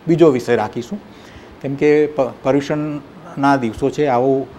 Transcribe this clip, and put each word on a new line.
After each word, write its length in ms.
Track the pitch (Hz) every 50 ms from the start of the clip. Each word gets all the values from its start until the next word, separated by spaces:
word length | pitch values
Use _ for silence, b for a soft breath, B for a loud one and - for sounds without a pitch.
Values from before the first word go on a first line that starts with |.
| - 160
બીજો 220 | 170 151 175 160
વિષય 260 | 131 123 120 - 120
રાખીશું. 440 | 110 107 107 - 123 117 - 202 208 - - B B B B B B B B B B
કેમ 140 | - 139 139
કે 320 | 139 147 147 147 151 151 147
પ-, 360 | 151 - 135 113 113 - -
પર્યુષણના 1120 | 135 131 143 139 - 160 151 151 151 147 147 - - - - - - - - 139 139 139
દિવસો 340 | 139 123 110 107 - 143 135
છે, 160 | 123 - 147
આવો 420 | 143 123 120 127 135 135 135 131 - -